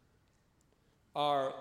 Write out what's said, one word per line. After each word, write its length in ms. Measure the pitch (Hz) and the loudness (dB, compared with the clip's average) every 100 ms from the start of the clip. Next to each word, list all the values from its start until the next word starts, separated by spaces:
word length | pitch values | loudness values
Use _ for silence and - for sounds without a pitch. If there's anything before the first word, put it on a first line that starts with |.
| _ _ _ _ _ _ _ _ _ _ _ 147 | _ _ _ _ _ _ _ _ _ _ _ -2
Our 380 | 147 143 135 - | 0 2 0 -4